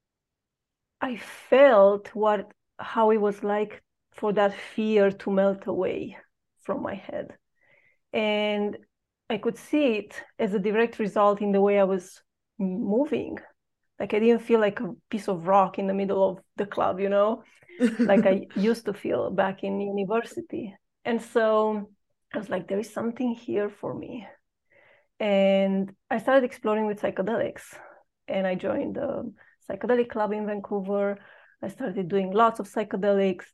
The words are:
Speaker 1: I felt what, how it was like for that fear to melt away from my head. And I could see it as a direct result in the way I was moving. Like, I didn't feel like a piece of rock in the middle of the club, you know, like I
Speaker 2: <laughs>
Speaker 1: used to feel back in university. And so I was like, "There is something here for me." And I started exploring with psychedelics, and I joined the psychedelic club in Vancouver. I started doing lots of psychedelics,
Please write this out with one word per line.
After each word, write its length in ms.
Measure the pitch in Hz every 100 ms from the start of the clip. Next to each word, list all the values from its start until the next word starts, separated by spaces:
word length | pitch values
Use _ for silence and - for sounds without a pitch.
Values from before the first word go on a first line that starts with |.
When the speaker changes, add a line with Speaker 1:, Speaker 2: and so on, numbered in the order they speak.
| _ _ _ _ _ _ _ _ _ _
Speaker 1:
I 180 | 269 220 - - -
felt 580 | 247 277 214 196 202 - 208
what, 360 | 214 208 196 _ _ -
how 320 | - 233 220
it 100 | 220
was 220 | 202 202
like 400 | 208 208 208 - _ _ _
for 220 | - 214
that 200 | 208 202 196 - -
fear 360 | 214 214 196
to 200 | 196 -
melt 360 | 196 196 196 202
away 500 | 180 185 - - - - _ _ _
from 180 | - 190
my 140 | - 196
head. 420 | - 202 - - _ _ _ _ _ _ _
And 640 | 226 214 214 208 208 208 202 _ _ _ _ -
I 80 | 214
could 200 | 233 -
see 400 | - 302 285 214
it 220 | - - - -
as 140 | 220
a 60 | 202
direct 400 | 196 214 233 233
result 400 | 208 214 208 202
in 120 | 202
the 100 | 196
way 180 | 202 202
I 60 | 190
was 360 | 190 185 - _ _ _ -
moving. 800 | 190 185 202 214 294 - - 165 - _ _ _ _ -
Like, 140 | 202
I 60 | 208
didn't 220 | 226 233
feel 180 | 233 226
like 200 | 208 208
a 140 | 202 - _
piece 200 | 220 208
of 180 | 180 165
rock 300 | 196 185 190
in 100 | 196
the 60 |
middle 340 | 196 196 196 190
of 120 | 185 _ -
the 80 | 202
club, 340 | - 196 185
you 100 | 196
know, 340 | 202 208 240 - _ - - 240 -
like 260 | 220 202 196
I 220 | 196 -
Speaker 2:
<laughs> 40 | -
Speaker 1:
used 300 | 208 233 220
to 80 |
feel 360 | 196 - - -
back 340 | 190 190 196
in 160 | 196 196
university. 960 | 202 202 190 226 226 - - - 220 - _ _ 240
And 160 | 233
so 680 | 226 240 220 214 214 214 202 _ _ _ _
I 40 | 214
was 120 | 196
like, 180 | 185 170
"There 120 | 196
is 140 | 226
something 380 | - 226 233 247 233
here 340 | - 202 208
for 240 | - 143
me." 320 | - - 247 196 - _ _ _ _ _ _ _ -
And 720 | 214 196 196 196 196 190 196 - -
I 100 | 233
started 260 | 277 269 247
exploring 400 | - 220 214 214
with 140 | 208
psychedelics, 640 | - 190 190 233 - - - - - - _ _ -
and 200 | 196 190
I 80 | 185
joined 400 | 196 - 247 190
the 380 | - - - - _ _ -
psychedelic 400 | - 208 240 233
club 220 | 226 214
in 140 | 214 208
Vancouver. 760 | 208 202 202 190 202 202 196 - - _ _
I 60 | 196
started 400 | - 262 185 175
doing 240 | 196 185
lots 300 | 202 226 226
of 80 | 196
psychedelics, 800 | 233 208 208 202 196 190 185 -